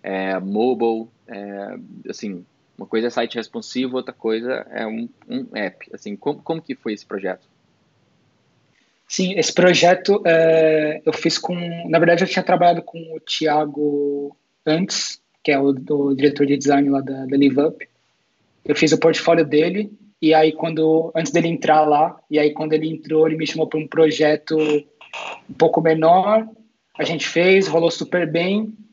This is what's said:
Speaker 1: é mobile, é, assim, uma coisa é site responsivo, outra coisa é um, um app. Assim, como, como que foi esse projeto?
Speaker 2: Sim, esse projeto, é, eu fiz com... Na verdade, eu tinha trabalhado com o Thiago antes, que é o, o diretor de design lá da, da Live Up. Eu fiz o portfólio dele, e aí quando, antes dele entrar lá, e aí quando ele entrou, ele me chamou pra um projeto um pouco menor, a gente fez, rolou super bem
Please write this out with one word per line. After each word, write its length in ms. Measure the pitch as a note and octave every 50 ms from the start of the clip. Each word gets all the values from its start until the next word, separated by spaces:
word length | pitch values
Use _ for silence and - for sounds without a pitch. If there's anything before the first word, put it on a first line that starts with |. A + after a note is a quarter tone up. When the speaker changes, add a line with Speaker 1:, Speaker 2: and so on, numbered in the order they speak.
Speaker 1:
é 360 | - G2 G2 F#2+ F#2+ F#2+ F#2+ F#2
mobile, 680 | F#2 G2 G2+ G#2+ A#2 C3 B2+ A2 A#2 A#2 A2+ A2+ A2+ A2+ _ _ _
é, 520 | - - G2 G2+ G2+ G2+ G2+ G2+ G2+ G2 - - - - - - -
assim, 360 | G#2 - - G#2 F#2+ F2 F2+ _ _ _ _ _ _ -
uma 80 | G2
coisa 200 | - - A2 A2+
é 40 | A#2+
site 260 | - B2+ A#2+ A#2 -
responsivo, 600 | A#2+ A2 - - A#2+ A2 - - B2+ B2+ B2+ B2+
outra 160 | B2+ B2 -
coisa 540 | - _ - A2+ A2 A2+ A#2 B2+ C3 A2+ - -
é 160 | - - A2+
um, 220 | A2 A2 A2+ A#2+ A#2+ _ _ _ -
um 180 | - C3 B2+ - -
app. 340 | G#2+ G#2 F#2 - _ - _
Assim, 220 | - G2+ - G#2+ G2+
como, 260 | G#2 - C#3+ D3 D3
como 200 | _ - E3 E3
que 120 | _ - B2+
foi 180 | _ _ A#2
esse 120 | G#2+ G#2 -
projeto? 440 | _ G#2+ G2 F#2+ F#2 - _ _ _ _ _ _ _ _ _ _ _ _ _ _ _ _ _ _ _ _ _ _ _ _ _ _ _ _ _ _ _ _ _ _ _
Speaker 2:
Sim, 240 | - - F#3 F3+ - D#3+
esse 140 | D#3 -
projeto, 680 | - - F3+ F3+ F3 - E3+ F3 F#3 F3+ - - G3 G#3 -
é, 760 | F3 E3 D#3+ E3 E3 D#3+ D#3+ D#3+ D#3 D#3 D#3 D3+ D3+ D#3 D#3 _
eu 80 | D#3
fiz 260 | D#3 - - E3 - -
com... 180 | - - F3+ F3 F3 E3+ E3+ - - -
Na 100 | D#3+ E3+
verdade, 240 | E3+ E3 F3 E3+
eu 60 | F#3+ -
tinha 140 | - F#3+
trabalhado 400 | - - F#3 E3+ F3 F3 E3+ E3
com 160 | E3 - - E3 E3 D#3+ D#3+
o 60 | D#3
Thiago 1160 | _ - - - D#3 D3+ D3 D3+ D3+ D3 C#3 C#3+ D3 D3 C#3+ C#3+ C#3+ C#3+ C#3+ C#3+ C#3+ C#3+ C#3+ _ _ _ _ _ _
antes, 560 | D#3+ D#3 E3 F#3+ D#3+ - - - - - _ _ _ _ _
que 80 | _ D#3
é 80 | C#3+ C3+
o, 100 | C#3 C#3
o 460 | C3+ C3 B2+ - D3+ C#3+ C#3+ C#3 C#3
diretor 320 | C3 C#3+ D3 C#3 C#3 C#3+
de 100 | C#3 C#3
design 340 | C3+ C#3 C#3 C#3+ C#3+ C#3+ C#3
lá 100 | C#3 C3+
da, 240 | C3+ C3+ C3+ C3+ C3
da 120 | C3 C#3
Live 240 | C#3 C#3+ C#3 B2+ C#3
Up. 280 | D3 E3 F3+ - - _ _ _ _ _ _ _ _ _ _ _ _ _ _ _ _
Eu 120 | - D3
fiz 160 | - D#3+ D3+
o 60 | D#3 D3+
portfólio 460 | - E3 D#3 - - E3+ E3+ E3 D#3+
dele, 460 | D3 D3+ D3+ D#3+ F3+ F#3 G#3 G#3+ G#3 - _ _ _ _ _
e 140 | E3 D#3 D#3
aí 180 | D#3 D#3 D#3+
quando, 600 | D#3 - E3 E3 D#3+ D#3 D#3+ D#3 D#3+ D#3+ E3 - -
antes 180 | E3 E3 D3
dele 160 | - E3+ E3 E3+
entrar 360 | E3+ C3+ - - D3+ D#3 D#3
lá, 340 | D3+ D3 D3 D#3+ F3 - - _ _
e 80 | D3+ D3+
aí 140 | D3 D3+
quando 200 | D3 - D#3+ D#3
ele 160 | D#3 D#3 D#3 D#3+
entrou, 380 | D#3+ - - - D#3 D#3 D#3+
ele 100 | D#3+ D#3
me 100 | D#3+ D#3
chamou 200 | - - D#3 D#3+
pra 120 | D#3 - D#3
um 80 | D#3
projeto 720 | C#3+ - E3 D#3+ D#3 D3 - D#3 D3+ D3+ D3+ _ - D#3+ D#3 D#3 D3+ D3+ D3 C#3+ _ _ _ - - - - - - - - _ -
um 60 | -
pouco 260 | - D#3+ E3 - E3
menor, 680 | E3 D#3+ D#3+ D#3+ D#3 E3 F3 F#3+ F#3 G#3 G#3+ A3+ A3 - - _ _ _ _ _ _ _ _ -
a 60 | -
gente 220 | - - C#3+ - -
fez, 400 | - E3 F3 F#3 F#3+ G3 F#3 -
rolou 220 | D3+ E3 E3 E3
super 400 | - - D#3+ - - F3+ E3+ D#3
bem 440 | D#3 E3 E3+ F#3 G3+ G#3+ A3 A3 - - - _